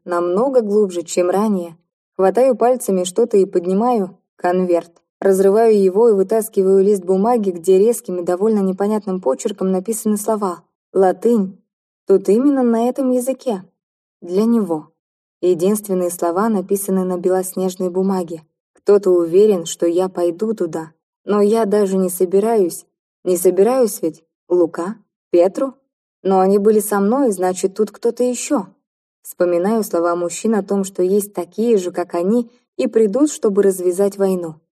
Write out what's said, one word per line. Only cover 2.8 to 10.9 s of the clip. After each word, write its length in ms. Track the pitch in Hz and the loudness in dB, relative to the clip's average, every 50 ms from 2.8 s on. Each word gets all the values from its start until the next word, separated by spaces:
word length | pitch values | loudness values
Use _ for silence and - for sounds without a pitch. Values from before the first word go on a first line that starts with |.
| - - 196 185 180 | -2 -2 -2 -2 -2
что-то 320 | 180 180 - 233 233 - 202 | -2 0 0 0 2 2 2
и 80 | 190 | 2
поднимаю. 720 | 190 - 190 170 180 190 196 226 247 247 226 190 175 - _ _ _ _ | 2 0 -2 -2 -2 0 0 0 0 0 0 -2 -4 -8 _ _ _ _
Конверт. 640 | _ - 180 180 185 185 180 175 165 165 - _ _ _ _ _ - | _ -2 -2 0 0 0 0 0 0 -2 -4 _ _ _ _ _ -2
Разрываю 600 | - 196 190 190 190 196 196 220 233 226 220 208 | 0 2 2 4 4 4 4 4 4 4 4 4
его 280 | 196 190 180 202 233 240 | 4 2 4 4 4 4
и 40 | 214 | 4
вытаскиваю 720 | 196 190 190 220 226 214 220 - 202 190 190 190 196 190 | 2 0 0 0 -2 -2 -2 -2 0 2 4 4 4 4
лист 200 | 202 214 196 175 | 2 2 0 0
бумаги, 480 | 170 190 190 196 233 254 240 202 196 | -2 -2 0 0 0 0 0 -2 -2
где 280 | 175 175 165 185 190 190 | -6 -4 0 2 4 4
резким 400 | 202 226 240 - - - 180 180 | 4 2 0 -2 -4 -8 -8 -6
и 40 | 175 | -4
довольно 360 | 175 180 180 202 220 220 208 | -4 -2 0 0 0 0 0
непонятным 640 | 196 190 185 190 196 202 214 214 202 196 185 185 | 0 -2 -2 -2 -2 -2 -2 -4 -4 -6 -6 -4
почерком 500 | 185 - 262 - - - 208 - 190 190 | -2 -4 -4 -2 -4 -8 -6 -4 -2 -2
написаны 460 | 185 185 185 - 226 220 - 214 208 202 | -2 -2 -2 -4 -6 -4 -2 -2 -2 -2
слова. 460 | 208 - 220 208 208 190 175 - _ _ _ _ _ _ | -2 -4 -4 -2 -4 -6 -8 -8 _ _ _ _ _ _